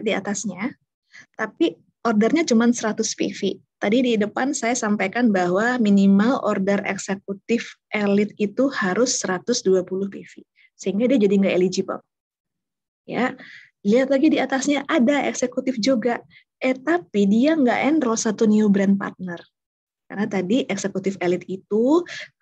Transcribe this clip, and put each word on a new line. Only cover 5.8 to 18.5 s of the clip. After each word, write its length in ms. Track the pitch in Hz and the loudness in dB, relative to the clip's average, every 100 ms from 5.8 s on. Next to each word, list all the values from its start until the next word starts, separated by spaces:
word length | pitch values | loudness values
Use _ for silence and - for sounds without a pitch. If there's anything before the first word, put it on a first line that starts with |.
| 208 196 196 196 220 269 | 4 6 6 6 4 2
order 400 | - 202 190 202 - | 0 -2 0 -2 -2
eksekutif 880 | 190 - 196 - 196 - 233 - - _ | -6 -6 -8 -8 -12 -4 -4 -4 -16 _
elite 400 | 214 202 202 208 - | -4 0 0 0 -2
itu 320 | 208 - 269 | -4 0 -2
harus 480 | - 190 190 262 - | 0 -2 0 0 -2
seratus 400 | 185 180 - 247 | -4 -6 -4 -2
dua 240 | 190 185 | 2 2
puluh 240 | 180 190 196 | 0 -6 -6
P 160 | - | -8
V, 80 | - - - _ _ _ | -18 -20 -20 _ _ _
sehingga 320 | 196 196 247 | -4 0 2
dia 100 | 269 | 4
jadi 140 | 202 | 4
nggak 220 | 202 190 165 | 4 2 2
eligible. 400 | 185 185 190 - - _ _ _ _ _ _ _ _ _ | 0 0 -4 -8 -12 _ _ _ _ _ _ _ _ _
Ya, 320 | - 165 254 262 - - - _ | -10 -4 -4 -6 -16 -20 -20 _
lihat 240 | 202 233 262 | 0 2 2
lagi 240 | 277 302 | 2 2
di 80 | 311 | 2
atasnya 460 | 269 269 285 285 277 | 0 -2 0 -2 0
ada 400 | 311 233 285 - | 2 2 2 -2
eksekutif 480 | 233 247 254 262 254 | -2 -4 -4 -4 -2
juga, 400 | 202 254 240 233 - _ _ _ | 0 0 0 -4 -8 _ _ _
eh, 160 | 262 262 | -4 -2
tapi 480 | - 349 349 202 202 | -2 -2 -2 0 2
dia 320 | 226 285 320 | 4 2 2
nggak 220 | 247 208 254 | 2 2 0
enroll 260 | 320 247 226 | 0 0 -2
satu 320 | 226 208 | -2 0
new 220 | 220 | 2